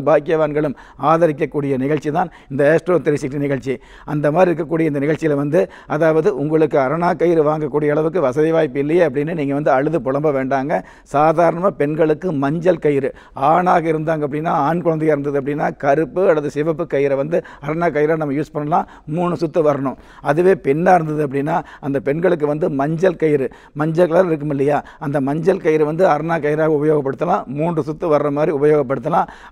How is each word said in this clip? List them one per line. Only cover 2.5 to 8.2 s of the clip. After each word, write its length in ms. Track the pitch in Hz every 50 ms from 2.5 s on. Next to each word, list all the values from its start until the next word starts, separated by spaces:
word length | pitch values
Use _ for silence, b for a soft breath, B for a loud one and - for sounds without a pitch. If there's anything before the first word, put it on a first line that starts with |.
| 139 - 143
ஆஸ்ட்ரோ 300 | 143 160 160 - 180 180
த்ரீ 240 | 156 123 160 147 131
சிக்ஸ்டி 160 | 143 131 135 147
நிகழ்ச்சி. 400 | 143 139 139 131 120 135 123 - B B B B B
அந்த 260 | 143 151 151 143 147
மாதிரி 200 | 147 175 185 175
இருக்கக்கூடிய 280 | 165 151 170 131 165 160
இந்த 200 | 160 156 143 143
நிகழ்ச்சியில 340 | 135 151 160 - 160 156 143
வந்து, 360 | 143 143 147 147 185 190 180 B B B B
அதாவது 500 | - 156 165 160 156 160 160 208 139 131
உங்களுக்கு 400 | 143 156 156 156 156 143 - 147
அரணா 380 | 131 127 151 170 175 175 180
கயிறு 280 | 135 165 175 170 165 147
வாங்கக்கூடிய 460 | 147 151 156 151 139 127 151 151 147
அளவுக்கு 320 | 147 156 156 165 156 180